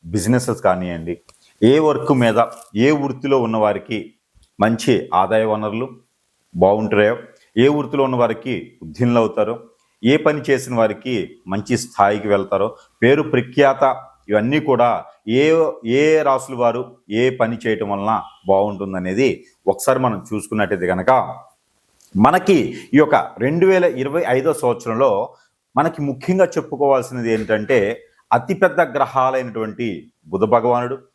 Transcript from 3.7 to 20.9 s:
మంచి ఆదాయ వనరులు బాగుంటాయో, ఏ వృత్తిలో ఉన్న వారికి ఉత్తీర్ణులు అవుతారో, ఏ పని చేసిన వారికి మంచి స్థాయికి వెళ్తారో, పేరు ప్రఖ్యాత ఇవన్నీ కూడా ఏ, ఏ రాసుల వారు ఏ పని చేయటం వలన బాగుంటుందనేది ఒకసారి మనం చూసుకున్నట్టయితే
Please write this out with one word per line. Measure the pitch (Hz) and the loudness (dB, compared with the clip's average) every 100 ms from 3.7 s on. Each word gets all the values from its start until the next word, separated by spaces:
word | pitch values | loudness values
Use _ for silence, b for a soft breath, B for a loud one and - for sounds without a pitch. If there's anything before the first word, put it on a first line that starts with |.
| 101 - 110 110 _ _ _ _ _ | 0 -6 -10 -10 _ _ _ _ _
మంచి | 107 113 - 107 - 87 | 0 0 0 0 2 0
ఆదాయ | 92 110 110 | 2 2 0
వనరులు | 107 107 110 127 - _ _ _ _ _ 87 | -2 -4 -6 -8 -12 _ _ _ _ _ 0
బాగుంటాయో, | 92 107 107 104 104 120 - b b - | 2 2 2 2 2 0 -8 b b 2
ఏ | 131 147 | 2 2
వృత్తిలో | 131 139 135 | -4 -2 -2
ఉన్న | 127 | 0
వారికి | 120 110 131 107 - _ | -2 -2 -6 -8 -8 _
ఉత్తీర్ణులు | 82 76 123 120 | -20 -4 0 2
అవుతారో, | 110 110 104 117 - _ _ _ | 0 0 -4 -4 -12 _ _ _
ఏ | 113 151 156 | 0 2 2
పని | 151 127 | -2 -2
చేసిన | 131 127 123 | -2 -2 0
వారికి | 110 104 127 120 82 - - | 0 -2 -6 -6 -6 -12 -8
మంచి | 95 101 123 - | -8 -2 -4 -4
స్థాయికి | - 101 104 104 101 | 2 2 2 0 0
వెళ్తారో, | 98 98 104 B B _ | 0 -2 -2 B B _
పేరు | 117 143 151 | 2 2 2
ప్రఖ్యాత | 127 107 - 139 135 135 - - _ _ | -2 -2 2 2 4 0 0 -10 _ _
ఇవన్నీ | 104 110 151 151 | 0 0 -2 0
కూడా | 123 120 101 - B - 120 | 2 2 0 -6 B -2 0
ఏ, | 151 160 156 - 117 127 | 2 2 0 -4 -2 0
ఏ | 151 156 143 | 4 2 2
రాసుల | 131 127 127 | -2 -4 -2
వారు | 120 117 127 - _ 107 | -2 0 -8 -14 _ 0
ఏ | 127 131 | 0 0
పని | 117 117 | -4 -2
చేయటం | 120 107 104 | -4 -4 -4
వలన | 101 104 110 82 _ 92 | -4 -2 -4 -4 _ 0
బాగుంటుందనేది | 95 104 98 98 92 90 95 135 - b b - | 0 2 -4 -8 -6 -4 0 0 -2 b b -4
ఒకసారి | 95 - 127 127 | -2 0 0 0
మనం | 101 - | -4 -8
చూసుకున్నట్టయితే | 107 - 107 98 98 87 | -10 -6 -4 -2 -2 -2